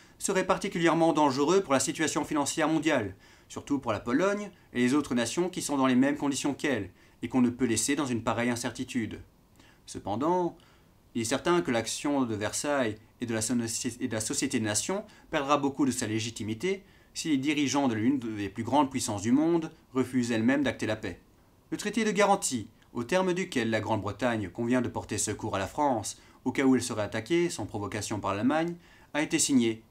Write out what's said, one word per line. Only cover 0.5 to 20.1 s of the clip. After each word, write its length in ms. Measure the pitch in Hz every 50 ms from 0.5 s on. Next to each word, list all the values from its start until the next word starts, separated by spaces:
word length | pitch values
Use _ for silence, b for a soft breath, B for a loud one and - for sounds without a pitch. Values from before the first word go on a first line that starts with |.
| 190 185 214 - - 175 170 160 160 165 165 165 151
dangereux 480 | 156 151 139 127 139 143 156 185 196
pour 120 | 190 - 135
la 60 | 127
situation 460 | - 165 - 156 156 143 - 156 143
financière 440 | - 160 147 139 - - 160 151 151
mondiale, 440 | 160 151 147 160 147 123 104 95 101 b b b b b b b
surtout 280 | - - - - 143
pour 140 | 131 - 117
la 80 | 104 98
Pologne 500 | 107 120 127 156 185 202 208 208 208 196 b b b b -
et 60 | 123
les 160 | 123 123 139
autres 180 | 147 139 - 131
nations 360 | 120 117 113 - 175 180 175
qui 120 | - 160
sont 160 | - - 143
dans 80 | 135 131
les 100 | 131 127
mêmes 220 | 123 131 143 147
conditions 380 | 147 151 139 135 - - 143 131
qu'elle, 340 | - - 147 127 107 95 - b b b b b b
et 60 | 127
qu'on 140 | 123 - 127
ne 100 | 123 117
peut 140 | 123 - 131
laisser 300 | 113 110 - - 139 143
dans 120 | 156 143
une 160 | 123 120 110 113
pareille 260 | 120 107 113 120 123
incertitude. 720 | 120 110 - 120 - - 123 - - 120 107 - - 92 - - _ _ _ _ b b b b b b b
Cependant, 680 | - - - - 98 104 117 147 170 180 180 175 165 - b b b b b b b b b b _ -
il 80 | 120 113
est 20 |
certain 360 | - 139 131 - 175 175 175
que 100 | - 131
l'action 500 | 120 113 - - - - - 147 143 135
de 140 | 127 113 107
Versailles 600 | 101 104 104 - - - 147 143 139 120 107 104 b b b b -
et 40 | 123
de 80 | 113 113
la 80 | 110
so-, 140 | 110 - 127 120 117 110 - - - 120 117 -
et 80 | 131
de 60 | 113 113
la 80 | 110
Société 380 | - - 139 - 151 135 131 117
des 60 | 110
Nations 380 | 107 107 - - - 185 208 - B B B B B
perdra 260 | 165 147 135 139 147
beaucoup 300 | 139 143 135 - - 143
de 40 | 131
sa 140 | 113 - 117
légitimité 760 | 107 110 110 110 120 - - 104 104 113 110 175 185 196 190 b b b b b b b
si 140 | - - 165
les 80 | 143
dirigeants 500 | 131 131 151 147 147 143 123 135 143 139
de 80 | 123 113
l'une 240 | 107 110 127 147 131
des 300 | 117 113 107 101 101 95
plus 140 | - 113 107
grandes 280 | 113 131 147 143 135
puissances 320 | - 120 - 117 104 98 95
du 80 | 117
monde 400 | 127 147 160 165 170 170 160 160 B B B B 120
refusent 360 | 131 123 123